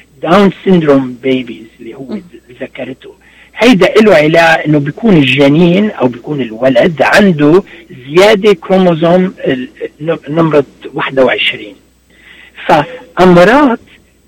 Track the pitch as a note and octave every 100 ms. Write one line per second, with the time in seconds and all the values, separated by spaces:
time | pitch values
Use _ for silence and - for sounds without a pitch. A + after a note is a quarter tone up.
0 | _ _ D#3 F#3+ G3 - - F3+ D#3 C#3
1 | B2+ B2 C3+ C3 A#2 A2 - - A2+ A#2
2 | C3 G#2 - - _ B2+ B2+ - B2 -
3 | - - _ _ _ - A#3 G3 F#3+ G#3
4 | G#3+ E3+ D3+ E3 E3 E3 D#3 D3+ C#3+ -
5 | A3+ F3 C3+ C#3+ C#3 D3+ F3 F3+ G#3+ -
6 | B2+ A#2+ - D3 A2+ A2 B2+ - - D3+
7 | - E3 G3+ D3+ D3 F3 - - - C3
8 | B2+ D#3 G3+ G#3+ G#3+ F#3 - F#3+ F#3 D#3+
9 | E3 F3+ F#3 - - C3 B2 - - -
10 | D3+ D#3+ - D#3 D#3+ D3+ C3+ - - C#3
11 | - C3+ B2+ C#3 - A#2 G#2+ - _ _
12 | _ _ - - - - - E3 C#3+ -
13 | - - F3+ F3 F3+ C4 C#4+ A#3 _ _
14 | _ _